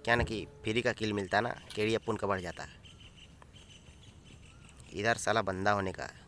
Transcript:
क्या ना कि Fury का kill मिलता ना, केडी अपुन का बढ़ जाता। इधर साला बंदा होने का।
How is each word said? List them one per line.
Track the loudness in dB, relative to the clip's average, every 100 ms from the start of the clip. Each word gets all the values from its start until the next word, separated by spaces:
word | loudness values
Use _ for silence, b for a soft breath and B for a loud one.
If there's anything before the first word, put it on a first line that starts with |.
क्या | 4 2
ना |
कि | 2 -2 -8 -8
Fury | 0 2
का | 2
kill | 0 -2
मिलता | -2 2 0
ना, | 0 -6 -8
केडी | -2 0
अपुन | 0 0 -2
का | 0
बढ़ | -2
जाता। | -4 -10 -14 -14 -20 -20 -20 -20 -20 -20 -20 -20 -20 -20 -20 -20 -20 -20 -20 -20 -20 -20 -20 -20 -12
इधर | -2 0 2
साला | 2 2
बंदा | 2 2 4
होने | 4 0
का। | -4 -10 -12